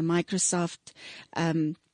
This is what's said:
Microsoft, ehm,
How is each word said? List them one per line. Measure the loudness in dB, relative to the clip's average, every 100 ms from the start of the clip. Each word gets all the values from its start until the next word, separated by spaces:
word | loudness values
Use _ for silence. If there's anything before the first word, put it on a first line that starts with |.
Microsoft, | 2 2 2 0 2 2 0 -4 -18 -20 -18 -18 -10
ehm, | -2 0 2 0 -2 _